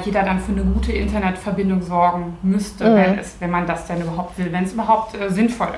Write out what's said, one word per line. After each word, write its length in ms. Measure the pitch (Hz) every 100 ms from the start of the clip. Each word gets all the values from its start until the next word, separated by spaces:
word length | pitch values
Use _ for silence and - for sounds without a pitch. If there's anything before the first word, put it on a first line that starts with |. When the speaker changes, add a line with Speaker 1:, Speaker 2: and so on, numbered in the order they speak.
Speaker 1:
jeder 200 | 202 202
dann 160 | 190 185
für 120 | -
eine 120 | 196
gute 280 | 190 214 -
Internetverbindung 880 | 202 208 208 185 185 208 185 190 185
sorgen 560 | 175 175 175 175 170 -
müsste, 480 | 190 208 202 - 220
Speaker 2:
Mhm. 60 | 208
Speaker 1:
wenn 220 | 185 202
es, 180 | - -
wenn 100 | 175
man 160 | 175 175
das 220 | 165 -
denn 140 | 170
überhaupt 360 | 165 165 180 -
will, 140 | 175
wenn 140 | 175 190
es 80 |
überhaupt, 420 | 226 214 220 220 202
äh, 140 | 196
sinnvoll 400 | 190 233 - 180